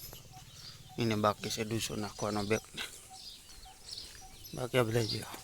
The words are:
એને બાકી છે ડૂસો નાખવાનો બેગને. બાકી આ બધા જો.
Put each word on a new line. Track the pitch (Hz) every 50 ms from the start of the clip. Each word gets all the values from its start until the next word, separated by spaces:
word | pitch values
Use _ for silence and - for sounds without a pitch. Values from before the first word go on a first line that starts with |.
| - - - - - - - - - - - - - - - - - - - -
એને | 120 113 110
બાકી | 104 107 107 101 - - 107 -
છે | - 113
ડૂસો | 107 113 110 104 - -
નાખવાનો | 110 104 98 - - - 104 104 104 101
બેગને. | 101 110 107 - - - - - - - - - - - - - - - - - - - - - 762 - - - - - - - - - - - - - - - - -
બાકી | 151 127 117 - 127
આ | 120 110
બધા | 110 120 113 107
જો. | 113 110 - - - -